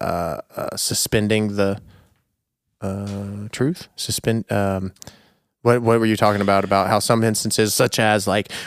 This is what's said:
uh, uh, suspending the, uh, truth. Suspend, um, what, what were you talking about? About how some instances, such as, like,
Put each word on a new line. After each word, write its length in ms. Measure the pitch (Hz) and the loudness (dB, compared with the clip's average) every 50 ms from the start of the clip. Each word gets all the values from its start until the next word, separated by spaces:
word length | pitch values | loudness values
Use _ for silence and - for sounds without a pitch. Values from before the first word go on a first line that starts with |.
uh, 400 | - - 87 87 85 80 73 - - _ - | -4 -4 -4 -4 -4 -4 -6 -8 -12 _ -10
uh, 220 | - - - - | -10 -8 -8 -6
suspending 800 | - - - 113 - - - 120 107 104 104 110 107 107 104 101 | -6 -4 -4 -2 -2 -2 0 0 0 2 2 2 2 0 0 0
the, 240 | 101 98 98 98 - - - - - _ _ _ _ _ _ _ _ _ _ _ _ _ _ _ - | 0 0 0 0 -4 -8 -18 -20 -20 _ _ _ _ _ _ _ _ _ _ _ _ _ _ _ -10
uh, 680 | 104 98 98 101 101 101 101 101 101 101 101 101 104 107 | -8 -6 -6 -6 -6 -8 -8 -8 -8 -10 -10 -10 -12 -8
truth. 380 | - - 127 151 180 - - - _ | -4 -2 -2 -2 -2 -4 -10 -18 _
Suspend, 540 | - - - - - - 113 113 113 - - | -10 -8 -6 -6 -4 -2 -2 -2 -2 -2 -2
um, 400 | 110 101 98 98 95 92 95 95 - - - - - _ _ _ _ _ _ _ _ _ | -2 0 0 0 -2 -2 -6 -8 -10 -14 -20 -20 -20 _ _ _ _ _ _ _ _ _
what, 180 | - 120 120 123 | 2 2 2 4
what 160 | 117 113 117 117 | 4 4 4 4
were 80 | 113 | 4
you 100 | 110 107 | 2 2
talking 260 | - 113 104 101 101 | 4 4 4 4 2
about? 220 | 101 101 98 98 98 | 2 4 4 2 2
About 240 | 95 98 98 92 95 | 2 2 2 2 2
how 100 | 110 101 | 2 2
some 260 | - - 113 110 113 | 2 2 2 4 2
instances, 480 | 113 107 - - 107 - 110 110 104 - | 2 0 0 -2 -2 0 0 0 2 2
such 240 | - 127 107 - - | 2 0 0 0 0
as, 280 | 113 107 107 101 - | 2 2 2 2 2
like, 260 | 101 95 104 - - - - - | 0 0 0 -2 -4 -8 -14 -14